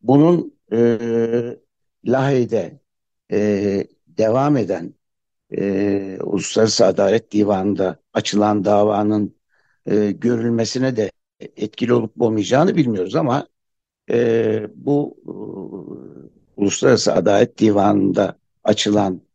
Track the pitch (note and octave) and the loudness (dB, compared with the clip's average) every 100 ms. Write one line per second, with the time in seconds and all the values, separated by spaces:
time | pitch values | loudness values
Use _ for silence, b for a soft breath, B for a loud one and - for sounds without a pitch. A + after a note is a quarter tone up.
0 | A2 C#3 D#3+ F3 - _ _ A2+ A#2 A2+ | 4 6 6 4 -2 _ _ 0 2 0
1 | A#2 A#2 A#2 A#2+ A#2+ - _ _ _ _ | -2 -2 0 -2 -4 -12 _ _ _ _
2 | - C3 C3 C3+ A2+ A2 D#2+ - _ _ | -2 0 2 0 0 -2 -4 -12 _ _
3 | _ _ _ G#2 G#2 G2+ G2+ G2 - _ | _ _ _ -2 0 0 0 -2 -6 _
4 | _ - A2 B2 C#3+ C#3+ F#2 F#2 F2 - | _ -2 0 2 2 0 0 -6 -8 -16
5 | _ _ _ _ _ - G2 G2 G2+ G2 | _ _ _ _ _ -6 -4 -2 0 -2
6 | G2 F#2 - G2 E2+ A2 A2 - F#2+ F#2 | -6 -10 -4 -4 -2 0 0 4 2 4
7 | G2 A2+ - G#2 G#2 F#2+ G2 G2 F#2 - | 2 2 0 -2 0 0 -2 -2 -2 -4
8 | _ A2 - G2+ G#2 G#2 F2+ G#2 G#2 G#2 | _ -6 -2 0 0 0 2 2 2 2
9 | G#2+ G#2+ G2 _ _ _ _ _ - G#2 | 0 0 -4 _ _ _ _ _ -2 0
10 | G#2 F2 A#2+ A#2 A#2 A#2 A2 B2+ C3 A#2+ | 0 -2 -2 0 0 0 -2 -2 -2 -2
11 | F#2+ _ _ _ - - G#2+ - A#2+ A#2+ | -4 _ _ _ -20 -10 -10 -4 0 0
12 | A2 - A#2+ A2 F#2+ B2+ E3+ E3+ B2+ G#2 | 0 -2 0 0 0 2 2 2 0 -2
13 | F2+ C3 D3 C3+ - _ _ _ _ _ | -2 -2 -2 -4 -6 _ _ _ _ _
14 | - A#2+ A#2 A2+ A2 A2 G#2+ - C3+ C#3+ | -4 0 2 0 0 -2 -6 -10 -2 -2
15 | D3 - - - G#2 F#2+ F#2 F#2 - - | -2 -10 -16 -14 -12 -12 -14 -14 -14 -16
16 | - - - _ _ - G2+ - C3+ A2+ | -18 -20 -20 _ _ -2 -2 2 2 2
17 | - A2 F#2 G2+ A#2+ - A2+ G2+ G2+ G2+ | 2 2 2 2 2 2 2 4 2 2
18 | G2 F2+ F#2+ - _ _ - G#2 G#2+ G#2 | 0 0 -2 -4 _ _ 0 0 2 0
19 | G2 F2+ _ | 0 -4 _